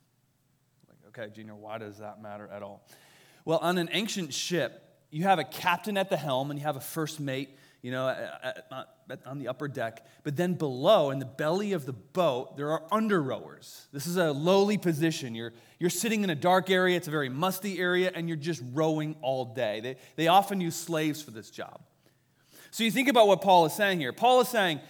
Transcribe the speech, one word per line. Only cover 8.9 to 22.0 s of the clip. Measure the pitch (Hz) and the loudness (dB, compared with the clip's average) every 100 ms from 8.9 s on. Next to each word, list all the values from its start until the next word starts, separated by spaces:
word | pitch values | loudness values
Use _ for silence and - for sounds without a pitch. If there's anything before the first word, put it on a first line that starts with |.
| _ - | _ -16
at, | 135 123 | -14 -12
on | 143 | -10
the | 120 | -8
upper | 131 143 | -6 -8
deck. | 127 113 - - _ | -4 -6 -8 -20 _
But | - 147 | -6 -2
then | 180 180 | 0 0
below, | 151 123 165 208 143 | -2 2 4 6 4
in | 135 | -2
the | 127 | -6
belly | - 151 185 208 | -4 -2 0 -2
of | 180 131 | -4 -6
the | |
boat, | 117 - 185 165 123 - 139 | -12 -6 0 0 0 -4 -6
there | 147 | -4
are | 160 - | -4 -2
under | 220 220 185 | -2 2 2
rowers. | 131 104 73 71 - - - | 0 -4 -8 -18 -20 -20 -14
This | 143 151 | -10 -4
is | 180 | 0
a | 160 | 0
lowly | 139 165 196 202 214 | 2 4 6 6 2
position. | 175 147 165 156 131 | 2 2 0 0 -6
You're, | 113 117 - - _ | -8 -8 -12 -20 _
you're | 170 | -2
sitting | - 233 220 196 | 0 0 0 0
in | |
a | 147 | 2
dark | 175 185 185 | 4 4 4
area. | 185 185 175 | 4 4 2
It's | 156 | 0
a | |
very | 151 131 | -2 -2
musty | 135 185 185 208 175 | -2 -2 -2 -6 -2
area, | 180 180 185 | 0 2 0
and | 170 170 | -2 -4
you're | 160 | -4
just | 156 160 127 | -4 -6 -6
rowing | 135 160 156 151 151 | 0 0 0 -2 -4
all | 127 131 120 | -4 -4 -4
day. | 120 110 110 | -4 -2 -2
They, | 123 131 - - | -6 -10 -12 0
they | 160 | 4
often | 190 196 196 | 6 4 -2
use | 170 156 | -2 -4
slaves | - 160 156 143 | -4 -2 -2 -4
for | - | -10
this | 110 - | -16 -16
job. | - - - - _ | -14 -14 -16 -20 _